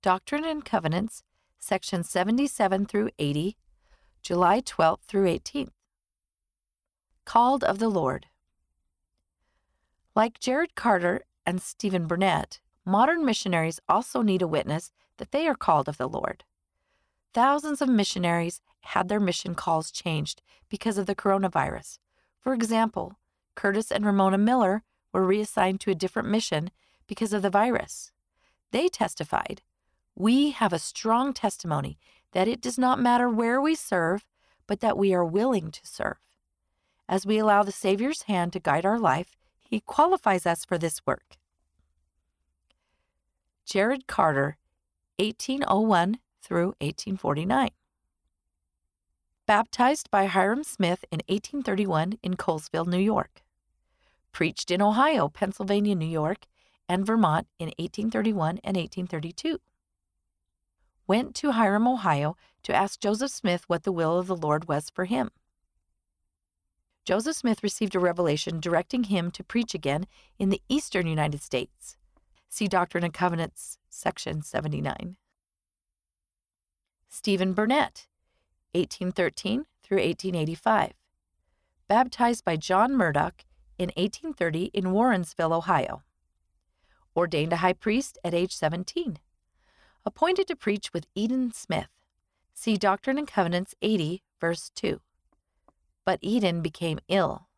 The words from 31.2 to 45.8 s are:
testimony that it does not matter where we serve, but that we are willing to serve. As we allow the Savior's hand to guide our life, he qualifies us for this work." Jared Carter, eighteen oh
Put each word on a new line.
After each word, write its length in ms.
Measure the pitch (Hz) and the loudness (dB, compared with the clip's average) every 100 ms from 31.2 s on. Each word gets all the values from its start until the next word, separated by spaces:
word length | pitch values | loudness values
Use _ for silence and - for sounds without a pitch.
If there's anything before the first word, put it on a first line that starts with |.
| 277 | 0
testimony 640 | 262 208 - 170 147 139 139 _ _ _ | -2 -4 -4 -4 -4 -4 -12 _ _ _
that 160 | 180 196 | 0 0
it 140 | 240 | 0
does 160 | 247 240 | -4 0
not 200 | 254 254 | 2 4
matter 300 | 247 240 247 | 4 4 2
where 320 | 226 233 254 | 2 2 2
we 140 | 294 | 0
serve, 520 | 320 - 185 165 196 _ _ _ _ - | -2 -2 0 0 -2 _ _ _ _ -8
but 140 | 208 | -2
that 160 | 226 - | 0 2
we 160 | 196 | 2
are 140 | 180 170 | 4 2
willing 440 | 180 247 226 160 | 2 2 0 -4
to 160 | - - | -14 -18
serve. 300 | - - - _ _ _ _ _ _ _ _ - | -6 -6 -6 _ _ _ _ _ _ _ _ -4
As 200 | 190 196 | -4 0
we 100 | 214 | 2
allow 260 | 214 202 | 4 4
the 80 | 202 | 4
Savior's 520 | - 190 196 254 320 | 0 0 0 -2 -4
hand 320 | - 190 175 | -2 0 0
to 40 | 185 | -2
guide 280 | - 147 190 | 0 0 2
our 120 | 226 | 2
life, 380 | 196 139 180 _ _ _ | 2 0 -4 _ _ _
he 200 | _ 214 | _ -6
qualifies 640 | - - 320 370 - 190 175 | -2 4 4 4 2 2 0
us 180 | 170 | -2
for 140 | - 175 | -2 -2
this 260 | 160 - | -2 -4
work." 320 | - - _ - _ _ _ _ _ _ _ _ _ _ _ _ _ _ _ _ _ _ _ _ _ _ - | -4 -4 _ -20 _ _ _ _ _ _ _ _ _ _ _ _ _ _ _ _ _ _ _ _ _ _ -4
Jared 400 | 202 214 269 - | 0 0 0 -4
Carter, 500 | - 165 139 143 156 _ _ _ _ _ - | 2 4 4 0 -4 _ _ _ _ _ -4
eighteen 440 | 214 - - 269 - | -2 -2 -4 -2 2
oh 140 | 190 | 2